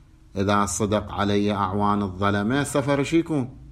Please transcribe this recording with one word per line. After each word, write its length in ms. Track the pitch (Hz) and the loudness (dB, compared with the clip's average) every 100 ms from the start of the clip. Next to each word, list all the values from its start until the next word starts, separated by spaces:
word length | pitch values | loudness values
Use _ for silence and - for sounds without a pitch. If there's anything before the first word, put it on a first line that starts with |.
| - - - 98 | -20 -20 -12 -2
إذا 300 | 101 101 101 | 2 2 2
صدق 460 | - 104 104 98 | 0 0 0 -2
علي 420 | - 101 101 101 | -2 0 2 2
أعوان 480 | 101 95 101 104 104 | 0 -2 0 0 0
الظلمة 600 | 101 90 101 101 104 139 | -2 -2 0 0 0 0
سفر 400 | 135 147 135 139 | 0 0 0 0
شو 140 | 135 165 | 2 0
يكون؟ 400 | 160 151 123 - - | 0 -2 -4 -8 -20